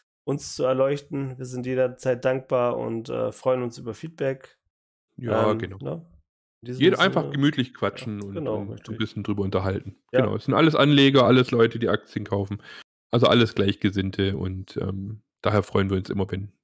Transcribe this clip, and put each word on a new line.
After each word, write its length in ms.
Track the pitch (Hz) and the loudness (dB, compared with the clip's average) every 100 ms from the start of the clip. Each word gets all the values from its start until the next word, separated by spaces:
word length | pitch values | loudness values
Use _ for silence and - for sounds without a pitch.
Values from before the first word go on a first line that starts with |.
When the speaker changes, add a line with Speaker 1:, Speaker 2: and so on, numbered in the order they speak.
| _ _ | _ _
Speaker 1:
uns 320 | - 143 - - | -6 -6 -6 -2
zu 80 | 135 | 0
erleuchten. 680 | 131 135 143 - 143 135 127 | 2 0 -2 -6 -8 -8 -8
Wir 60 | 127 | -10
sind 200 | 127 123 | -8 -4
jederzeit 580 | 127 127 127 131 123 | -2 -2 -2 -2 0
dankbar 540 | 131 131 127 127 120 120 | 0 -2 -2 0 0 -2
und, 320 | 120 117 117 | -4 -6 -6
äh, 220 | 117 113 | -4 -4
freuen 320 | - 131 127 | -4 -2 0
uns 160 | 120 117 | -2 -8
über 160 | 123 107 | -12 -12
Feedback. 640 | 160 - 139 135 - _ _ _ _ _ _ - | -12 -6 -6 -6 -10 _ _ _ _ _ _ -12
Speaker 2:
Ja, 340 | 120 110 110 | -4 0 0
Speaker 1:
Ähm, 60 | 107 | 0
Speaker 2:
genau. 200 | 110 98 | -6 -10
Speaker 1:
ne? 260 | - 165 - _ _ _ _ _ | -10 -10 -12 _ _ _ _ _
In 60 | 120 | -12
diesem 140 | 127 | 0
Speaker 2:
Jeder 180 | 151 185 | 2 4
einfach 240 | 185 180 | 2 0
Speaker 1:
Sinne. 100 | 156 | -2
Speaker 2:
gemütlich 400 | 147 143 147 123 | 0 0 0 -4
quatschen 460 | - 101 - - 104 | -4 -6 -4 -8 -10
Speaker 1:
Ja, 60 | 101 | -8
Speaker 2:
und, 60 | 98 | -8
Speaker 1:
genau, 200 | 143 107 | -6 -6
Speaker 2:
und 100 | 101 | -6
ein 40 | |
Speaker 1:
richtig. 240 | 107 - 110 | -12 -12 -8
Speaker 2:
bisschen 240 | 107 - | -8 -6
drüber 180 | 101 101 | -6 -4
unterhalten. 540 | 98 98 95 95 - - _ | -2 -2 -2 -4 -6 -16 _
Speaker 1:
Ja. 80 | 127 | 0
Speaker 2:
Genau, 140 | 123 104 | 2 0
es 100 | - | 0
sind 80 | |
alles 220 | 117 160 151 | 4 4 4
Anleger, 500 | 143 143 139 135 117 | 6 6 6 6 6
alles 240 | 127 123 | 6 4
Leute, 260 | 120 113 117 | 4 2 2
die 100 | 113 | -2
Aktien 340 | 98 - - | -2 -4 -10
kaufen. 380 | 104 101 98 101 - - - _ _ | -4 -4 -2 -6 -10 -20 -20 _ _
Also 140 | 120 120 | 2 6
alles 280 | 117 113 - | 6 4 2
Gleichgesinnte 840 | 98 101 104 98 95 95 98 98 | 0 0 0 0 -2 0 -2 -2
und, 400 | 92 92 98 - | -4 -6 -10 -6
ähm, 460 | 98 98 98 107 _ _ | -6 -6 -8 -12 _ _
daher 200 | - 104 | 0 0
freuen 280 | 95 - 98 | 2 0 0
wir 80 | 95 | 0
uns 120 | 98 | 0
immer, 220 | 98 95 | 0 0
wenn, 220 | 98 104 _ | -4 -8 _